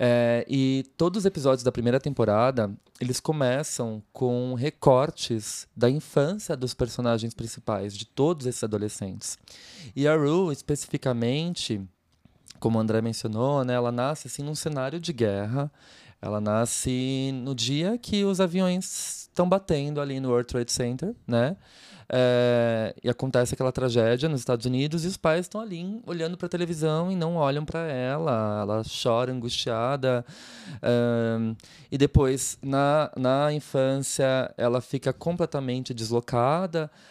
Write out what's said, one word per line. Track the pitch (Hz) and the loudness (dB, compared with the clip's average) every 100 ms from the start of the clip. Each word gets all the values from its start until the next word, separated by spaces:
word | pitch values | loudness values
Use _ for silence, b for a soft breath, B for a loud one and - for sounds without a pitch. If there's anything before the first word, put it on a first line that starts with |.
É, | 123 120 120 120 - | 4 4 4 2 0
e | 139 131 135 127 - | 0 2 0 -2 0
todos | 170 196 | 0 2
os | 190 | 0
episódios | 180 135 131 | 2 4 4
da | 123 | 2
primeira | 120 120 131 | 0 2 2
temporada, | 147 131 107 104 123 127 104 104 _ - | 0 0 2 4 4 2 -2 -4 _ -6
eles | 123 127 | -4 -2
começam | - 156 131 131 156 - 117 110 - | -2 0 0 0 -2 -4 -6 -6 -12
com | - 127 123 127 | -4 -2 0 -2
recortes | 123 117 - 147 127 151 - - 113 - - - - | -2 -4 2 6 6 4 -2 -4 -4 -6 -10 -12 0
da | 120 | 2
infância | 143 - - 143 208 - 139 | 2 0 2 2 0 -4 -4
dos | 127 | -4
personagens | - 123 - 120 117 117 | -2 -4 -2 0 0 -2
principais, | - 113 - - 104 101 | -8 -10 -8 -4 -4 -4
de | 101 107 | -8 -8
todos | - 143 170 123 | 0 2 2 -4
esses | 120 | -4
adolescentes. | 110 107 104 - 98 95 - - - B B B 143 | -2 -2 -2 -6 -10 -8 -10 -12 -16 B B B -12
E | 135 143 | 0 2
a | 156 | 4
Rue, | 143 170 185 | 4 2 0
especificamente, | 139 - 147 - 147 135 120 117 139 170 170 - 107 95 _ _ _ _ _ - - | -2 -4 -4 -4 -4 -2 0 0 0 -2 -4 -4 -4 -6 _ _ _ _ _ -20 -4
como | 117 113 | 0 2
o | |
André | 110 110 | 2 2
mencionou, | 113 110 113 107 131 143 | 0 -2 -4 -2 0 0
né, | 127 | 0
ela | 123 120 | 0 0
nasce, | 120 131 151 127 | 0 -2 -4 -8
assim, | - | -10
num | 147 | -8
cenário | 151 160 143 131 165 | -6 -4 -4 -4 -6
de | 170 | -6
guerra. | 127 110 98 104 131 147 - b b b b | 0 0 2 -2 -2 -4 -8 b b b b
Ela | - 104 | -6 -4
nasce | 104 107 117 - 131 127 131 135 135 | 0 0 0 -2 -2 -2 0 -2 -2
no | 131 127 | -4 -6
dia | 131 120 143 180 240 | -4 -2 0 0 -2
que | - 208 | -2 0
os | 196 185 | 0 2
aviões | 185 180 185 180 180 - - - - | 0 2 0 0 -4 -8 -10 -12 -6
tão | - 180 | 0 2
batendo | 190 190 156 143 147 | 2 2 0 0 -2
ali | 143 135 | -4 -2
no | 131 | 0
World | 120 123 | 0 2
Trade | 123 120 | -2 -2
Center, | - 120 127 185 240 - | -2 -2 -2 -6 -6 0
né? | 117 127 190 B B B B B | 2 2 0 B B B B B
É, | 127 123 123 123 120 117 113 110 - | 2 4 4 4 4 4 2 -2 -4
e | 120 | -2
acontece | 120 131 131 123 | -2 0 2 2
aquela | - 131 | 0 -2
tragédia | 127 127 117 113 123 160 | 0 2 4 4 4 0
nos | 139 | -2
Estados | 117 120 123 | -2 -2 0
Unidos | 127 147 165 | 0 0 -2
e | 170 | -4
os | 190 | -2
pais | 165 160 175 | 0 0 -2
tão | 214 | -8
ali | 226 170 | -8 -8
em-, | 180 214 | -8 -10
olhando | - 175 165 175 | -8 -6 -4 -4
pra | 175 | -4
televisão | 175 170 165 156 156 175 | -2 -2 -2 0 0 0
e | |
não | 190 165 170 | 0 0 0
olham | 143 143 | 0 0
pra | 151 165 165 | -2 -4 -4
ela. | 127 127 147 160 113 107 104 | -2 -2 -2 0 0 0 0
Ela | 101 107 110 - | 0 -2 -2 -2
chora | 127 117 127 | 0 2 2
angustiada. | 127 120 - 131 113 120 143 131 123 - B B B 202 131 | -2 -4 -4 -2 -2 0 0 0 0 -2 B B B -16 -4
Ahn, | - 120 120 117 113 113 113 110 B B B | 0 2 2 2 0 0 -2 -4 B B B
e | 139 | 2
depois, | 139 - 135 135 - - | 4 6 4 2 -4 -6
na, | 139 135 143 151 147 - | -2 2 4 4 0 0
na | 127 135 147 | 2 2 2
infância, | 151 - 139 131 135 135 - 135 131 123 - | -2 -2 0 2 0 -2 0 2 2 -2 0
ela | 120 123 | 0 0
fica | - 135 135 | -2 -4 -2
completamente | - 170 175 165 147 131 127 131 | -4 -4 -2 -2 -2 -4 -4 -6
deslocada, | 120 110 120 - 123 127 160 185 160 151 B B | -6 -2 -2 0 2 2 2 -2 -4 -6 B B